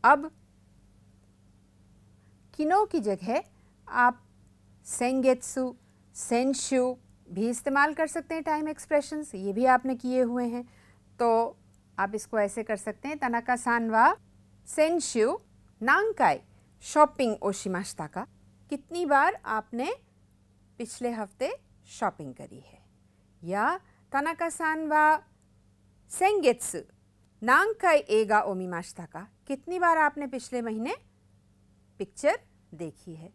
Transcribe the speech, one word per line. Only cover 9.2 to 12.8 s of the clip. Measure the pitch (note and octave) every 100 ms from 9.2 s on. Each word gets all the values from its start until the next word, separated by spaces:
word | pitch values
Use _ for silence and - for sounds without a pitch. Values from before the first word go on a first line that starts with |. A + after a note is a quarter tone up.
| D4 F#3+
ये | G3
भी | G3 B3+
आपने | B3+ B3+ B3+
किए | B3+ B3+
हुए | A#3+ B3 B3
हैं। | A#3+ A#3+ _ _ _ _ -
तो | A#3 A3+ A#3 - _ _ _ -
आप | G3 G#3
इसको | - A3
ऐसे | G3+ A3+
कर | A3
सकते | G#3